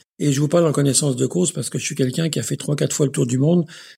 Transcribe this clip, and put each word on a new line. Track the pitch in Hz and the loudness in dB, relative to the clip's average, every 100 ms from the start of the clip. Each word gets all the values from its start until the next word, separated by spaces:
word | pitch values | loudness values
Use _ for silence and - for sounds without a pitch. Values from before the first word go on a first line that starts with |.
| _ - | _ -4
et | 151 | 0
je | 135 | 2
vous | 147 | 2
parle | 170 165 | 4 4
en | |
connaissance | 143 143 123 151 123 | 2 2 2 0 0
de | |
cause | 131 175 180 | 0 0 -2
parce | - 127 | -2 -6
que | 143 | -6
je | - | -6
suis | |
quelqu'un | 143 131 127 165 | -2 -2 0 -2
qui | 151 | -2
a | |
fait | - - | -4 -6
trois, | - 147 | -4 -2
quatre | 143 | -2
fois | - 143 | 0 0
le | |
tour | - 131 | 0 0
du | 127 | 2
monde, | 143 180 160 - - | 2 2 0 -6 -20